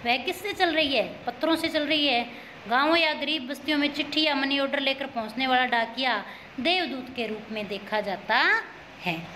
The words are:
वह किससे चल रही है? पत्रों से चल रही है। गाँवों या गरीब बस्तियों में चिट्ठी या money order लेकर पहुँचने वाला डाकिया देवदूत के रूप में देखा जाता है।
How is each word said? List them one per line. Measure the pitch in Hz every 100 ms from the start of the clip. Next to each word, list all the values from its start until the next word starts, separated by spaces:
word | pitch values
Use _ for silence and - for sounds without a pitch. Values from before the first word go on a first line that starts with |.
वह | 240 254
किससे | 294 359 403
चल | 392 359
रही | 320 294
है? | 262 185 - -
पत्रों | - 311 320
से | 320
चल | 311
रही | 294 311 285
है। | 240 233 - - - 202
गाँवों | 240 294 339
या | 320
गरीब | 285 277 311 247
बस्तियों | 285 - 294
में | 285
चिट्ठी | 285 302 311
या | 311
money | 277 269 277
order | 277 277
लेकर | 269 269 277
पहुँचने | 233 214 233 262
वाला | 254 254
डाकिया | 240 226 233 262 214 185 - - -
देवदूत | 254 370 311 262 247 -
के | 226
रूप | 214 -
में | 214 202
देखा | 196 - 214
जाता | 202 185 - 233 330 440 - - - -
है। | 180 165 -